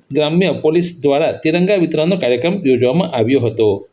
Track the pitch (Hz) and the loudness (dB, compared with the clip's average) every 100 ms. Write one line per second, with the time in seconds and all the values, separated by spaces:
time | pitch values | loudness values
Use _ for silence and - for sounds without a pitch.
0 | - 139 151 170 185 123 151 170 175 - | -6 -2 0 2 0 0 0 0 -2 -2
1 | 139 139 151 - 160 175 185 202 160 151 | 0 2 0 -2 -2 0 0 0 0 0
2 | 160 - 123 123 170 196 131 123 123 160 | 0 0 0 0 0 -2 0 2 2 0
3 | 175 123 113 135 117 110 107 98 - | -2 -2 0 0 0 0 0 0 -6